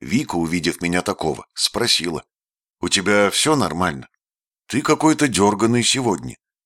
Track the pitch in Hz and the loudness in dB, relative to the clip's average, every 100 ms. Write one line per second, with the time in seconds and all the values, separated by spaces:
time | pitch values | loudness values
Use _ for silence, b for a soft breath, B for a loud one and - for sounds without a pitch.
0 | 64 104 - 87 82 87 82 - 87 90 | -4 -2 -2 -2 -2 -2 -2 -2 -2 -2
1 | 95 95 80 67 - - - - 117 - | -2 -2 -4 -6 -8 -6 -4 -2 0 0
2 | 85 76 - _ _ _ _ _ 90 101 | -2 -8 -10 _ _ _ _ _ -2 0
3 | 92 104 101 - 147 151 90 80 90 69 | 2 4 4 2 2 2 0 0 -2 -4
4 | - _ _ _ _ _ - 120 147 151 | -12 _ _ _ _ _ -6 -2 0 2
5 | 156 151 143 92 101 101 113 120 113 143 | 2 2 0 2 2 2 2 2 0 0
6 | 120 92 64 - _ _ | 0 -2 -6 -16 _ _